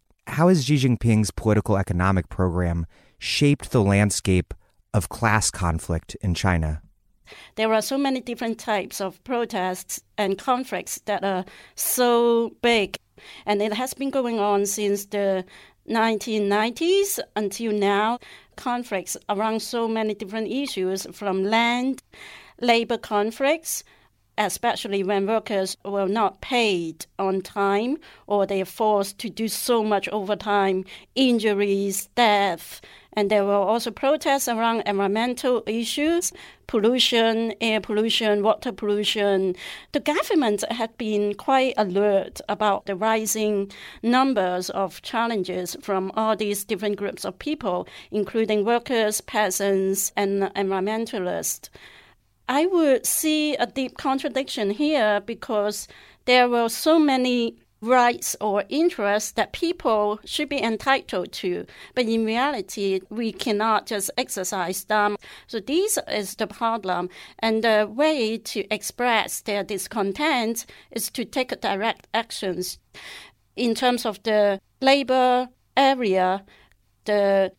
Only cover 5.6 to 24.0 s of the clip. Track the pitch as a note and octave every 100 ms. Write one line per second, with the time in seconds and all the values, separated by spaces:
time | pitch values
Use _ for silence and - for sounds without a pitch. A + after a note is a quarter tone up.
5.6 | F2 D#2+ - E2 - - G2 E2 G2 F2
6.6 | D#2 D2+ - _ _ _ - - - -
7.6 | A3 A3 G#3+ C#4 C#4 C4 B3 A#3 A#3 A3+
8.6 | - G#3+ - - F#3+ - - A#3+ A#3 G#3+
9.6 | F#3 F#3 - - - - G3+ G3 - B3
10.6 | C4 F3+ E3+ - - G3+ G3 F#3 F#3+ -
11.6 | - - - - A#3+ A#3+ A#3+ A#3 A#3 -
12.6 | A#3+ A3+ F#3+ - _ _ - - - G#3
13.6 | G#3+ G#3 C4 - C#4 C4+ A#3+ A3+ G3+ G3+
14.6 | G3+ G#3 G#3 G3+ G3+ G3+ G3 F#3+ F#3 -
15.6 | - _ - A3+ A3+ A3 - G#3+ G3+ G3+
16.6 | A3+ A#3 E4 G4 G4 - - - G3+ G3+
17.6 | A#3 G#3 G3 G3+ G#3+ A#3+ - - _ -
18.6 | B3+ B3 A#3+ G3 E3+ - - G3+ A3 A3
19.6 | A3 A#3+ A#3 A3 A3 G#3 G3 A3 A3 C4
20.6 | C#4 - F#3 F#3+ - - G3+ F#3+ F#3+ A3+
21.6 | A#3 A#3+ B3+ C4 - - - - - -
22.6 | B3 A#3 A3+ A3+ - G#3 G#3+ A3 C4+ A3+
23.6 | - - - _